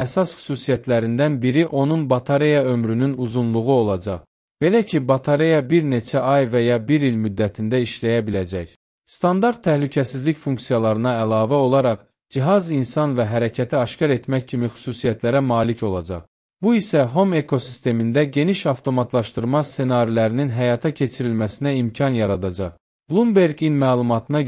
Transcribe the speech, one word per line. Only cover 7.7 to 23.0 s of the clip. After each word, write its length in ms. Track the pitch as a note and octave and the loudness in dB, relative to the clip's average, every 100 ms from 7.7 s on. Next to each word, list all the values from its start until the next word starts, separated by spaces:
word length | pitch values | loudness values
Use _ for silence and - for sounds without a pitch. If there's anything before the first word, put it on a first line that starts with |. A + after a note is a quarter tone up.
| B2+ | 0
işləyə 400 | A#2 - A2+ A#2 | -2 -4 -2 0
biləcək. 560 | G#2+ G2 F2+ F#2 E2+ _ _ _ _ | 0 -4 -4 -6 -10 _ _ _ _
Standart 600 | - F3+ F#3 A#3 A#3 E3+ | -4 0 2 0 0 0
təhlükəsizlik 720 | D3 C#3+ D3 B2+ C3 C#3+ D3+ | 0 0 -2 -2 -2 -2 -2
funksiyalarına 800 | C#3+ C3 - A#2+ A2+ A2 B2 A#2 | -4 -6 -2 0 2 0 0 0
əlavə 340 | A2 A2 A2 C#3+ | 0 0 2 2
olaraq, 480 | C3 C3+ B2+ G#2+ _ _ _ | 2 2 2 -2 _ _ _
cihaz 380 | C#3 C#3+ G3+ E3+ | -2 2 2 2
insan 440 | D3 A#2+ D#3 D3+ B2 | -2 -2 -2 0 0
və 80 | A2 | 0
hərəkəti 480 | A#2 A#2 B2 B2 C#3+ | 0 -2 -2 -2 -2
aşkar 380 | A#2 - D#3 B2 | -2 -2 0 0
etmək 300 | - C3 B2+ | -2 -4 -4
kimi 180 | B2 A#2+ | -4 -4
xüsusiyyətlərə 720 | - - A#2 B2+ A2 A#2+ C3+ | -6 -10 -4 -4 -2 0 0
malik 380 | C3+ A#2 A2+ A2+ | 2 0 0 -2
olacaq. 440 | A2 F#2 E2+ F2 - _ _ _ | -4 -4 -6 -10 -12 _ _ _
Bu 140 | G3 A#3 | 2 2
isə 260 | - D#3 A#2+ | 2 2 2
Home 280 | D3 G3 E3 | 2 2 0
ekosistemində 840 | C#3+ C3 - - B2+ A#2 A2+ C3 | 0 -2 -2 -4 -2 0 2 2
geniş 420 | D3 C#3+ E3 G3 D#3+ | 0 2 0 0 -2
avtomatlaşdırma 920 | B2+ C3+ B2+ A#2+ B2 A2 - A#2 D3 D3 | -2 -2 -2 0 -2 -2 -4 -2 0 -2
ssenarilərinin 880 | - B2+ B2 A#2 A2+ A2 A#2+ C#3+ | -2 0 0 2 2 0 0 -2
həyata 400 | A#2 B2 A#2+ D#3+ C#3+ | 0 0 0 -2 -2
keçirilməsinə 800 | C3 - B2 A2+ G#2+ - C#3+ C3+ | -4 -2 -2 -2 -2 -2 -2 0
imkan 400 | A#2+ A2 C#3 A#2+ | -2 -2 0 0
yaradacaq. 600 | G#2 F#2+ F#2+ F2+ F2+ - _ _ | 0 0 -4 -4 -8 -10 _ _